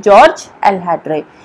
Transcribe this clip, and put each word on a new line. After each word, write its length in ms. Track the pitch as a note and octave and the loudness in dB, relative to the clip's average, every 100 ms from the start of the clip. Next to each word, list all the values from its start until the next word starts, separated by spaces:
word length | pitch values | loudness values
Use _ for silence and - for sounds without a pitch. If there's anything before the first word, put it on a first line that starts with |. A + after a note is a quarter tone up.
जॉर्ज 480 | G3+ G3+ D#4 - - _ | 2 4 4 0 -14 _
एल्हाड्रे। 580 | - F#3+ F3 E3 D3 D3+ D3+ _ | -4 -4 -6 -8 -6 -10 -10 _